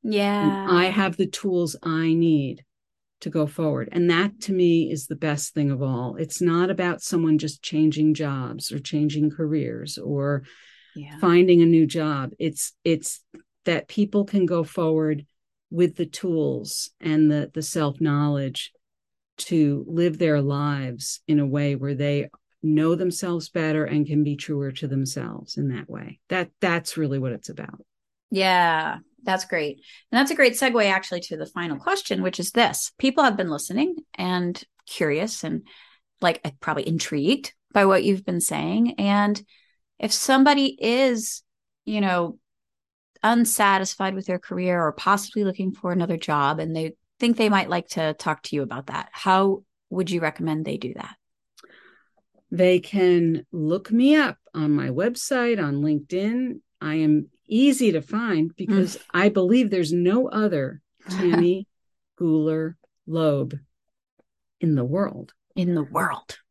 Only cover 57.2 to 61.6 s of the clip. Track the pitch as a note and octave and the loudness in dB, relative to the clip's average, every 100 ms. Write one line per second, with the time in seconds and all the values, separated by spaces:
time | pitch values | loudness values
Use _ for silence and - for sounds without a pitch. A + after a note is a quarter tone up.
57.2 | D3 _ _ A3 C#4 C4+ A#3 D#3+ - G#3 | 0 _ _ 4 4 4 2 2 -2 -4
58.2 | A#3 E3 E3 - A3 G3 F#3 - - F3 | 0 0 0 -4 0 2 2 -2 -4 2
59.2 | G3+ G#3 F#3 A#3+ A3+ F#3+ D#3 F3 F3 A3 | 4 4 4 4 4 0 0 2 2 2
60.2 | C4 G#3+ G#3+ E3 - - _ _ - F#3 | 0 0 0 0 -4 -8 _ _ -10 0
61.2 | F3+ E3+ E3+ F#3+ | 2 4 4 2